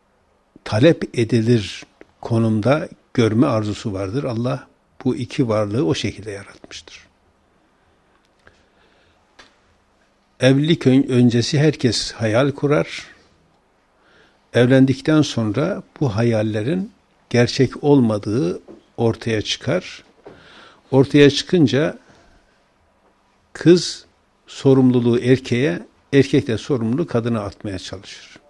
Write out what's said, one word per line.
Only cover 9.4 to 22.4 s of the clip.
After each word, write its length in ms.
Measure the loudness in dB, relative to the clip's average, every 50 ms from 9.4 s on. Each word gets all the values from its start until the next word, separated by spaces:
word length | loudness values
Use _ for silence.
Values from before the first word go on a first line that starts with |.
| -20 _ _ _ _ _ _ _ _ _ _ _ _ _ _ _ _ _ _ _
Evlilik 480 | 2 2 2 2 2 0 0 0 2 4
ön-, 160 | 4 4 2
öncesi 560 | 2 2 4 4 4 4 2 0 0 0 2
herkes 520 | 2 0 0 0 -2 -2 -2 -2 -6 -8
hayal 400 | -8 -6 -4 -2 0 0 0 0
kurar. 560 | -2 -4 -2 0 0 0 -2 -4 -8 -14 -16 -18 -20 _ _ _ _ _ _ _ _ _ _ _ _ _ _ _ _ _ _ _ _ _ _ _ _ _ _ _ 0
Evlendikten 680 | 2 4 4 6 6 4 4 2 -2 -2 0 2 2
sonra 600 | 2 0 -2 -4 -4 -2 -2 -2 -4 -4 -6 -8 -10 -14 _ -6
bu 160 | -4 -4 -2
hayallerin 760 | 0 0 0 0 0 -2 -2 -4 -4 -4 -4 -4 -4 -6 -8 -12 _ _ _ _ _ _ _
gerçek 540 | 0 2 2 2 2 0 0 0 -2 -2 2
olmadığı 800 | 4 4 4 4 2 0 -2 -4 -4 -4 -2 -2 -4 -4 -8 -12 -18 -20 -20 _ _ _ -2
ortaya 440 | -2 -2 -2 -2 -4 -4 -4 -4
çıkar. 640 | -4 -6 -8 -6 -4 -4 -4 -4 -4 -8 -14 -20 -20 _ _ _ _ -20 -20 -20 -20 -20 -20 -20 -20 -20 -20 _ _ _
Ortaya 380 | 2 2 2 4 4 6 6 6
çıkınca 680 | 4 2 -2 -2 2 2 4 4 2 0 -2 -2 -6 -10 -16 _ _ _ _ _ _ _